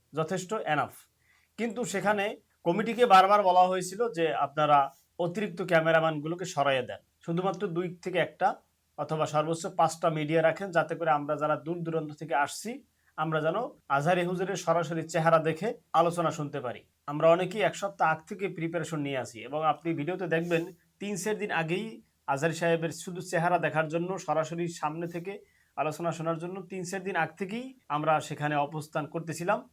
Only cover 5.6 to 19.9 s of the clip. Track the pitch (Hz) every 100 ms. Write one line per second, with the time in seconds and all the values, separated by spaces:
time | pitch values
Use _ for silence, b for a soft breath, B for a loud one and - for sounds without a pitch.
5.6 | 175 165 160 160 160 151 151 175 175 147
6.6 | 139 135 113 98 _ _ - 170 190 175
7.6 | 202 170 180 180 190 175 151 - 190 -
8.6 | _ _ _ - 147 156 151 151 156 165
9.6 | 190 180 160 - 170 156 147 165 160 156
10.6 | 196 165 156 165 165 147 143 147 151 147
11.6 | 143 175 165 165 151 147 160 151 139 -
12.6 | 214 269 - _ _ - 160 156 156 196
13.6 | 262 - - 139 151 180 175 175 190 190
14.6 | - 165 156 165 160 175 165 165 156 160
15.6 | 214 247 _ 156 170 170 160 156 143 139
16.6 | 123 107 - _ - 147 165 170 180 214
17.6 | 180 - 196 - 160 160 - 196 190 170
18.6 | 165 170 151 156 139 135 113 113 117 147
19.6 | 156 147 170